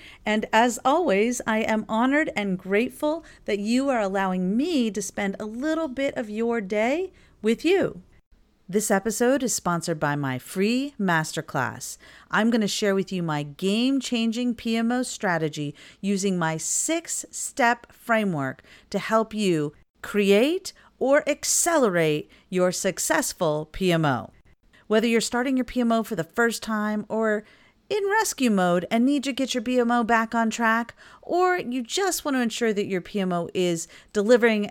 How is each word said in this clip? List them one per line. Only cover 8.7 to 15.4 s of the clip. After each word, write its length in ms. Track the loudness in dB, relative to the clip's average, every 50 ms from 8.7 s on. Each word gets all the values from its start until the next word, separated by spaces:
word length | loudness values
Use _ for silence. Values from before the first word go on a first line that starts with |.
| -2 -2 0 2
episode 540 | 2 0 0 0 -2 2 2 2 2 2 2
is 100 | 0 -2
sponsored 460 | -2 -2 -2 -2 -2 -2 -4 -4 -2
by 160 | 0 -2 0
my 240 | 0 -2 -2 -4 -4
free 520 | -6 -6 -2 0 0 2 2 0 -2 -4 -4 -2
masterclass. 1000 | 0 2 2 2 0 -2 -4 -8 -8 -6 -4 -2 -2 -2 -4 -8 -12 -14 -14 -16 -18 -20 -20 -20 -10 -4 0
I'm 180 | 0 2 2
gonna 160 | 2 2 0
share 300 | -2 -2 -2 0 0 0
with 160 | 0 -2 -4 -4
you 100 | -4 -4
my 220 | -2 -4 -4 -6
game-changing 1120 | -8 -8 -4 -2 -2 0 0 0 0 0 -2 -2 -2 -4 -2 -2 -2 -2 -2 -4 -4 -4
P 200 | -4 -4 -2 -2
M 140 | 0 0 0
O 140 | 0 -2 -2
strategy 680 | -4 -6 -4 -2 -2 0 0